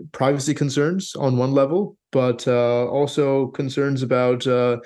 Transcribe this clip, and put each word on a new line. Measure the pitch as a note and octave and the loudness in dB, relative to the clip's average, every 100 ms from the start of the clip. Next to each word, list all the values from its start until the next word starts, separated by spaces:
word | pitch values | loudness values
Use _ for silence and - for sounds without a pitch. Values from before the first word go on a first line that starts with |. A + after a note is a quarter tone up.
| D#3 | -8
privacy | - C3+ C#3+ C#3 | -2 0 2 0
concerns | C#3+ C#3+ C#3 D3 F#3+ - | -2 -2 0 0 -2 -6
on | C#3 C3+ B2 | -4 0 0
one | C3 | 2
level, | C#3 C#3 F3 G#3 - _ | 2 2 0 -2 -8 _
but, | C3+ B2 A#2+ C3+ | 0 0 0 0
uh, | A#2+ A#2+ A#2+ A#2+ | 2 2 2 0
also | C3+ C#3+ D3+ C#3 C3+ C3 | 0 0 0 0 0 -2
concerns | - C#3 C3+ C#3 C3+ | -4 -4 -2 -2 -2
about, | B2 B2+ B2 B2 C3 | 0 2 2 0 0
uh, | B2 B2 A#2+ | 2 2 -2